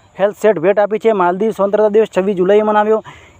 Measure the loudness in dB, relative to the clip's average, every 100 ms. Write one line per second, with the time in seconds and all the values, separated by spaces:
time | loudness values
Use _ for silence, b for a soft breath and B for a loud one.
0 | B -4 -4 0 0 0 0 0 -2 0
1 | -2 0 0 0 -4 -2 -2 0 2 2
2 | 0 -2 -2 -2 2 2 2 0 0 -2
3 | B B B